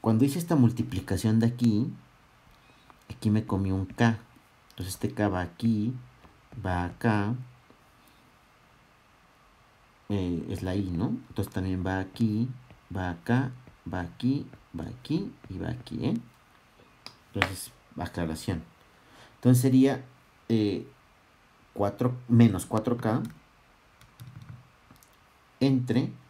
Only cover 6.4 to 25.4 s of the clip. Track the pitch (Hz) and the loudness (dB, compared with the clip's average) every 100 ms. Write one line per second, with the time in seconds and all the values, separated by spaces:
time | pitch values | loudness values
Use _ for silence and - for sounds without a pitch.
6.4 | _ - 95 90 87 - 120 107 101 127 | _ -8 -4 -2 -4 -2 0 2 0 -4
7.4 | - - _ - _ _ - _ _ _ | -8 -18 _ -20 _ _ -20 _ _ _
8.4 | _ _ _ _ _ _ _ _ _ _ | _ _ _ _ _ _ _ _ _ _
9.4 | _ _ _ _ _ _ _ 101 92 85 | _ _ _ _ _ _ _ -2 -2 -4
10.4 | 82 90 92 95 92 85 110 226 - - | -6 -6 -4 -2 -2 -2 -2 -4 -8 -8
11.4 | 101 - 92 92 90 95 95 - 113 104 | -6 -4 -2 -2 -2 -2 -4 -2 0 0
12.4 | 123 - - - _ 98 92 85 - 123 | -2 -6 -16 -20 _ -6 -6 -6 0 0
13.4 | 143 - - - - 90 85 - 123 143 | 0 -8 -20 -18 -10 -8 -8 -4 -2 -2
14.4 | - - - - - - - 160 202 - | -6 -18 -14 -10 -10 -12 -4 -4 -4 -12
15.4 | - 92 - - - - 131 226 - - | -14 -8 -6 -6 -8 -4 -2 -2 -6 -20
16.4 | _ - _ _ - _ - - _ - | _ -20 _ _ -20 _ -20 -20 _ -2
17.4 | 92 98 - - _ - 87 - 82 78 | -2 -2 -14 -18 _ -10 -8 -4 -4 -4
18.4 | - 85 - - - _ - - - - | -4 -6 -6 -20 -20 _ -20 -20 -20 0
19.4 | 123 127 131 131 131 123 - - _ _ | 4 6 6 6 6 4 -8 -20 _ _
20.4 | _ 113 104 - - - _ _ _ _ | _ 2 2 0 -8 -18 _ _ _ _
21.4 | _ _ _ - 101 - 123 123 - 117 | _ _ _ -2 -2 0 -2 -2 2 8
22.4 | 117 92 - 110 120 120 113 113 220 - | 8 6 -2 -2 -2 -2 0 0 -2 -10
23.4 | _ _ _ _ _ _ - _ - - | _ _ _ _ _ _ -20 _ -20 -20
24.4 | - - - _ _ - - _ _ _ | -18 -20 -20 _ _ -20 -20 _ _ _